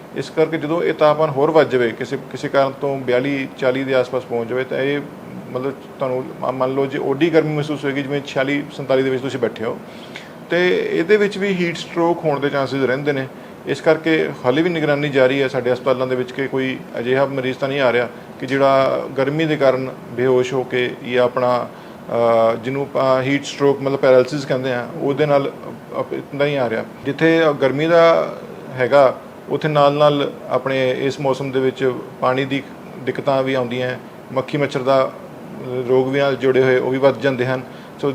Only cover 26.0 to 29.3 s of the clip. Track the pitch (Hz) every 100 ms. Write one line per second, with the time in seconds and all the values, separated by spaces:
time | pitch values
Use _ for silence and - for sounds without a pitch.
26 | 131 135 - 139 143 143 117 113 110 -
27 | 139 143 160 165 160 139 135 135 160 170
28 | 165 165 156 - - - - 131 120 139
29 | 131 - -